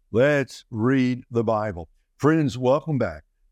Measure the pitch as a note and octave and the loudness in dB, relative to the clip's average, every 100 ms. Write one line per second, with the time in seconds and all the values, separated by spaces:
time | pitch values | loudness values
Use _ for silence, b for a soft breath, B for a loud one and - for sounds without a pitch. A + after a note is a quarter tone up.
0 | _ G#2+ C#3+ C#3+ B2+ - - A2+ A#2+ C3+ | _ 0 2 2 -2 -8 -12 -2 0 2
1 | B2+ B2+ - A#2 A2+ A2 G#2+ F2 E2 _ | 0 -2 -4 -2 0 -2 -2 -8 -14 _
2 | _ _ C#3+ D#3+ C#3+ A#2+ B2+ C#3+ D#3+ C3+ | _ _ 2 2 0 0 0 0 0 -4
3 | G2+ D2+ - _ _ | -4 -6 -18 _ _